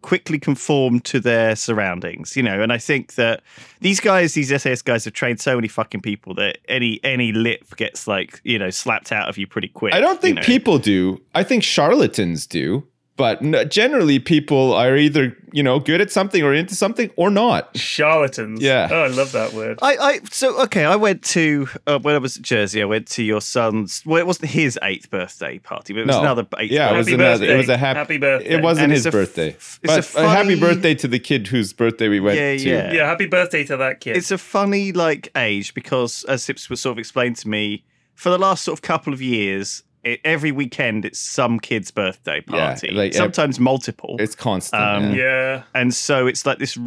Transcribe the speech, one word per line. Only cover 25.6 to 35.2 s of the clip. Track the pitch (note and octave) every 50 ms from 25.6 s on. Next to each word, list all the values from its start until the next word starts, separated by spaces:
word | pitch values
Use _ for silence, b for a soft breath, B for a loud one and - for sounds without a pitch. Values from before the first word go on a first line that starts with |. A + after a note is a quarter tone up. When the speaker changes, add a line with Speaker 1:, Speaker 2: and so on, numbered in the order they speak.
| _ - - - - -
Speaker 1:
but | G2+ G#2+
it | A2+
was | C3 C3+
Speaker 2:
No. | A2
Speaker 1:
another | D#3+ D3 B2+ A#2 A2 _ -
eighth | - A2 A2
Speaker 2:
Yeah, | C3 D3+ D3 A2+
it | G#2+
Speaker 1:
birthday. |
Speaker 2:
was | A#2 A#2 A2+
Speaker 3:
Happy | B2+
Speaker 2:
another, | B2 - - A#2 A2 G2+
it | -
Speaker 3:
birthday. | - C3+
Speaker 2:
was | B2+ A#2+
a | B2
hap-, | A#2+ C3+ C3+ C3
Speaker 3:
Happy | D3 D3 - D#3+
birthday. | D3 C#3 C#3 C3+ B2+ A2 -
Speaker 2:
it | D#3+ D#3+
wasn't | D#3 E3 E3+ D3+ D3
Speaker 1:
And | C#3+
Speaker 2:
his | D3+ C3+ A#2
Speaker 1:
it's | D#3+ D3+
a | G#2
f-, | F#2+
Speaker 2:
birthday. | E2+ - - D#2+ D#2
Speaker 1:
it's | - - - - - - -
a |
Speaker 2:
But | C3+ D#3 E3+ E3 - - D3 D#3+
a | D#3+
happy | E3 G3 G#3 G3 G3
Speaker 1:
funny | D#3
Speaker 2:
birthday | D#3+ E3+ E3+ F3+ F#3+ E3 D3+
to | - - C3+
the | A#2 B2+
kid | - - D3 B2+ G#2
whose | F#2+ B2+ B2 G#2+ F#2+ -
birthday | _ A#2 A#2 A2+ - A2+ A2
we | G#2 G2+
went | F#2+ G#2 G2+ D3+
Speaker 1:
Yeah, | C#3+ C#3 C#3
Speaker 2:
to. | C3+ C3+ -
Speaker 1:
yeah. | B2+ A#2 - - -
Speaker 3:
Yeah, | E3 D3+
happy | D3 E3+ E3+ G3
birthday | E3+ F3+ F3+ F3+ E3+ - D#3 C#3+
to | C#3 D3
that | B2+ C3+ C3 - _
kid. | - B2+ A2
Speaker 1:
It's | F3+ F3 -
a | G3 F#3
funny, | - - - G3+ G3+ G3+ G3+ G3+ G3+ G3
like, | F3 F3+ E3+ D#3+ D3+ C#3+